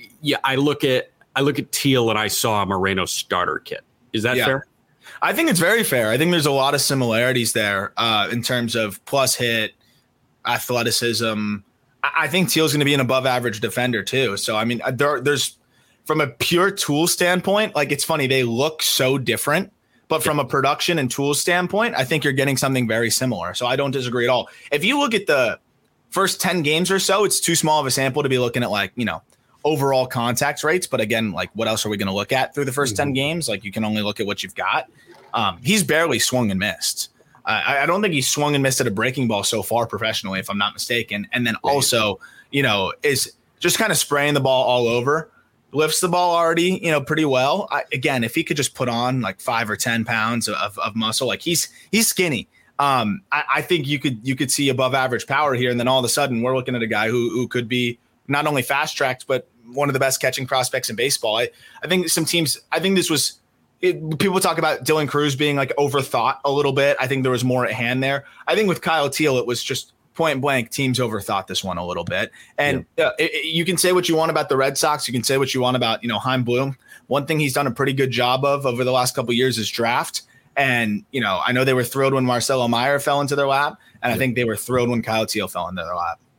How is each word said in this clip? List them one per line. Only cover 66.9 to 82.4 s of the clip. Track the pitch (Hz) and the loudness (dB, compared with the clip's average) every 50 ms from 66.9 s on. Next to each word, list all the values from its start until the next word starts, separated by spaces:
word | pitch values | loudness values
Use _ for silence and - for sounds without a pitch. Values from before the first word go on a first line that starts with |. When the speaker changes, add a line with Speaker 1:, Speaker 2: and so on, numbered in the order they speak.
| 143 - | 2 2
Speaker 2:
I | 131 | 0
think | 127 139 135 | -2 0 0
there | 127 127 | 0 0
was | 127 117 127 | 0 2 2
more | 127 127 127 123 | 2 2 2 0
at | 101 | 0
hand | 107 117 120 120 127 131 | -2 -2 -2 -2 0 0
there. | 135 135 139 135 - - - - - | 0 0 -2 -2 -6 -10 -18 -8 -2
I | - 170 | 0 0
think | 202 220 190 | 2 2 2
with | 156 - | 0 0
Kyle | - 175 160 156 143 135 | 0 0 0 2 0 0
Teel, | - - 156 147 131 123 | 0 0 2 2 2 2
it | - | 0
was | 120 123 120 | -2 -4 -4
just | - - 131 - - _ _ _ _ _ - | -4 -6 -6 -6 -8 _ _ _ _ _ -4
point | - 165 156 143 131 | 0 0 0 0 0
blank, | 135 143 135 127 113 - | 0 0 0 0 0 -2
teams | - - 139 127 120 127 | -4 -2 0 0 0 0
overthought | 127 110 110 101 95 - 104 98 95 | -2 -2 -2 -4 -4 -2 -4 -4 -2
this | - 92 - | -4 -6 -6
one | - 95 87 85 | -4 -4 -6 -6
a | 90 | -6
little | 87 87 85 | -6 -6 -6
bit. | 87 85 90 95 113 - - - - - - - | -4 -4 -2 -2 -4 -4 -8 -16 -20 -10 -4 -2
And, | 143 147 135 123 - _ - | 0 0 0 -2 -6 _ -2
Speaker 1:
Yeah. | - 156 | 0 0
Speaker 2:
uh, | 131 - - | 0 2 0
it, | 160 160 | -2 0
it, | 156 151 143 | -2 -4 -4
you | 160 160 165 165 | -2 0 0 0
can | 175 180 | 0 0
say | - - 180 | 2 4 4
what | 185 185 180 180 | 4 4 4 2
you | 165 | 2
want | 156 160 165 | 2 2 2
about | 156 156 143 - | 0 0 0 2
the | 139 | 2
Red | 135 135 139 131 | 2 2 2 0
Sox. | - 170 151 151 143 - | 0 0 0 0 0 -4
You | 120 123 | -4 -2
can | 123 | -2
say | 113 - 135 135 | 0 0 2 2
what | 135 131 - | 0 0 0
you | 131 | 0
want | 123 123 127 | 0 2 2
about, | 123 120 113 113 - | 2 0 0 -2 -2
you | 117 120 | -2 -4
know, | 110 98 | -4 -2
Chaim | - 127 131 131 | 0 0 0 0
Bloom. | 120 117 120 127 135 139 135 - _ - - - _ | 0 0 0 0 0 -2 -6 -10 _ -20 -20 -14 _
One | - 123 143 139 | -2 -2 0 0
thing | 165 160 151 | 0 0 0
he's | 151 135 | 0 0
done | 127 147 143 127 | 0 0 0 0
a | |
pretty | 117 - 135 139 | 0 0 0 0
good | 135 135 135 131 | 2 2 0 0
job | 117 120 123 123 127 131 139 | 2 0 2 2 2 2 2
of | 143 143 139 - | 2 0 0 0
over | 127 120 123 | -2 -2 0
the | 127 127 | 0 2
last | 127 127 123 120 - | 2 2 2 0 0
couple | 139 120 120 | -4 -2 0
of | 120 | 2
years | 120 127 131 113 110 | 2 2 2 0 -2
is | 104 - | -4 -4
draft. | - - 113 113 123 143 165 - - - - _ _ _ _ _ - | -2 -2 0 0 0 0 -2 -4 -6 -10 -12 _ _ _ _ _ -2
And, | 139 139 135 123 120 113 107 104 98 - _ | 0 0 2 2 2 0 0 -2 -4 -6 _
you | - 131 | -4 -2
know, | 113 101 95 85 - | -2 0 0 0 0
I | 123 | 0
know | 123 127 | 0 2
they | 131 135 | 2 2
were | 131 127 123 | 2 2 0
thrilled | - - 135 135 135 135 | -2 0 0 2 2 2
when | 135 127 | 2 2
Marcelo | 123 123 120 | 2 0 0